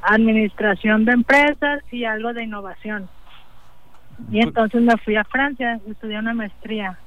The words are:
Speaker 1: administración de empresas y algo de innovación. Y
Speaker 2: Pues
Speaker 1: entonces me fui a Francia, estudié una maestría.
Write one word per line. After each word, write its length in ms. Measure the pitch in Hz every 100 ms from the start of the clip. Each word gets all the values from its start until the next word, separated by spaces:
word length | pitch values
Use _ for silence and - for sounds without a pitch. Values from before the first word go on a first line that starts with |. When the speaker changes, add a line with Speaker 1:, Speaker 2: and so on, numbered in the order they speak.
Speaker 1:
administración 1040 | 185 214 226 220 214 - 214 190 214 220 220
de 80 |
empresas 680 | 247 233 277 294 294 294 285 -
y 140 | 240 226
algo 280 | 214 226
de 100 | 233
innovación. 680 | 226 208 196 170 214 214 185 - - - - - - - - - - - 226
Y 80 | 214
Speaker 2:
Pues 100 | 233
Speaker 1:
entonces 340 | - 220 233
me 160 | 233 226
fui 180 | - 214
a 80 |
Francia, 560 | 208 254 277 269 240 233 208
estudié 300 | 214 220 214
una 140 | 220
maestría. 640 | 233 208 - - 220 196 185